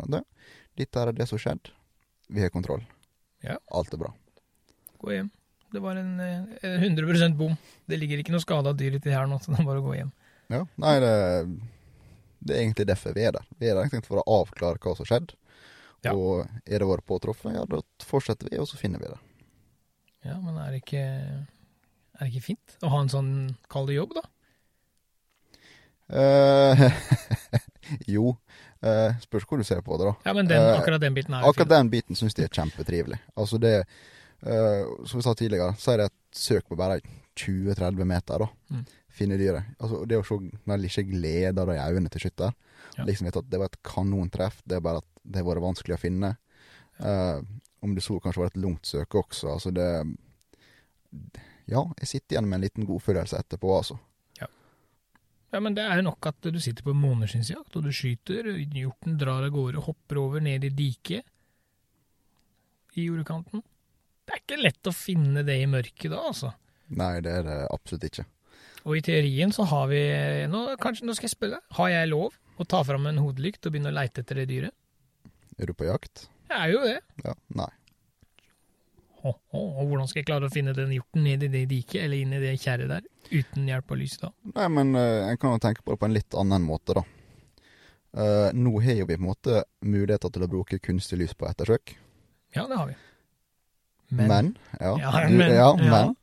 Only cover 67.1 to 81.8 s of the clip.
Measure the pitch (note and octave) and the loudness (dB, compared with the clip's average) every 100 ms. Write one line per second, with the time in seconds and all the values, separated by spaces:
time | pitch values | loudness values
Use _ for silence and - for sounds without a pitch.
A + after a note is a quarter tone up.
67.1 | F2 E2+ F2 D#2+ D2 C#2 - - E2 D#2 | -2 -2 -2 -2 -4 -6 -8 -8 -8 -8
68.1 | - - _ _ - - - - D#3 D#3 | -8 -12 _ _ -20 -20 -12 -4 -4 0
69.1 | D#3+ C#3+ C3+ F#3 G#3 G3 D3 C3+ C#3+ D3 | 2 2 2 0 0 0 0 0 0 0
70.1 | D3 C#3+ D3 D3 G3+ B3 C4+ B3+ A3+ A#3 | 0 -2 -2 -2 -4 -6 -4 -6 -4 -6
71.1 | A3 A#3 - G#3 A3+ - - F3+ E3+ D#3+ | -6 -6 -6 -6 -8 -8 -2 0 2 0
72.1 | D3+ G3 - _ - E3+ F#3 C3+ C#3 C#3+ | 0 -2 -8 _ -10 -2 0 0 0 0
73.1 | D3+ C#3+ C3 D#3 - E3+ D3+ D3 D3 C3 | 0 0 -2 -6 -6 -6 -4 -4 -2 -4
74.1 | - A#2+ C3+ C3 B2+ D#3+ - _ _ _ | -6 -6 -6 -4 -4 -6 -10 _ _ _
75.1 | _ - _ _ - F2 E2+ D2+ G2+ - | _ -20 _ _ -10 -8 -4 -2 -2 -6
76.1 | - - _ - C4+ E3 G3+ B3+ B3+ - | -20 -20 _ -6 -2 2 2 0 -2 -8
77.1 | - - - - - - - _ _ _ | -12 -10 -10 -10 -8 -8 -10 _ _ _
78.1 | _ _ _ _ _ _ _ _ _ _ | _ _ _ _ _ _ _ _ _ _
79.1 | _ C3+ - _ D3 G#3 C#3 C#3+ C#3+ C3 | _ -8 -8 _ -8 -6 -4 -2 -2 -4
80.1 | - C#3+ D3 C#3 D3 C#3 C3+ C3+ C3 - | -6 -4 -2 -2 -2 -2 -2 -2 -4 -2
81.1 | D#3+ D3 C#3 C#3+ C3 C3 C3 | 0 2 2 0 0 0 -2